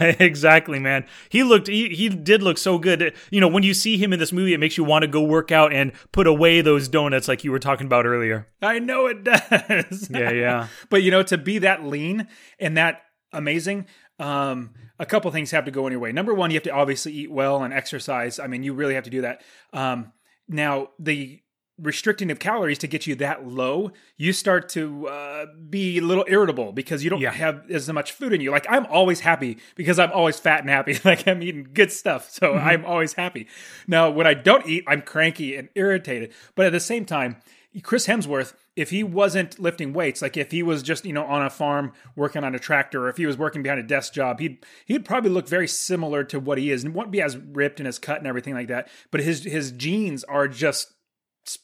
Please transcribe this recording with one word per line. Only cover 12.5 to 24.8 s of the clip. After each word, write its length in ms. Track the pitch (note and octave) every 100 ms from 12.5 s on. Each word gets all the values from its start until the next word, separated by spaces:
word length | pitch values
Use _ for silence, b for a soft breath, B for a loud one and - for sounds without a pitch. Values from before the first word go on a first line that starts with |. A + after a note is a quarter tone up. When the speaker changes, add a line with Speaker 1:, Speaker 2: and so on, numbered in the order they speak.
| B
Speaker 2:
and 160 | D#3 D#3+
that 260 | E3 D#3+ _ _ _
amazing, 540 | D#3+ D3 D#3+ E3+ G3 F#3+ b b -
um, 560 | C#3+ C#3+ C#3 B2+ A#2 - b b
a 80 | E3+
couple 240 | G#3+ F#3
things 200 | D#3 D3
have 120 | D#3+
to 60 | C3+
go 160 | C3+ C3+
in 40 |
your 80 | B2+
way. 120 | A#2
Number 220 | C3 G#3
one, 160 | G#3 F3
you 60 | D#3
have 80 |
to 60 | E3+
obviously 420 | C#3 C#3 C3+ D#3+
eat 160 | D3+ D3+
well 340 | C#3+ C3+ C#3
and 80 | B2+
exercise. 680 | C3+ - C#3+ C3 B2+ A#2+ A#2
I 100 | C#3
mean, 140 | B2
you 120 | C3+
really 200 | C3+ D3
have 100 | C3+
to 60 | A#2+
do 120 | B2+
that. 180 | B2 B2 b b b
Um, 400 | C#3+ C3 B2 A2+ _ _ _ -
now, 420 | D3+ D3 C#3 C#3 -
the 420 | D#3 D3 C3+ C#3+ _ _ _ -
restricting 520 | D3+ - A3 G3+ F#3
of 80 | D3+
calories 400 | F#3+ A3+ E3+ C#3+
to 80 | D3+
get 200 | D3 -
you 80 | C3
that 300 | C#3+ D#3 C3
low, 460 | B2+ B2+ D3+ G#3 b b b
you 160 | D#3
start 360 | F#3 G3+ F3+ F3
to, 360 | E3+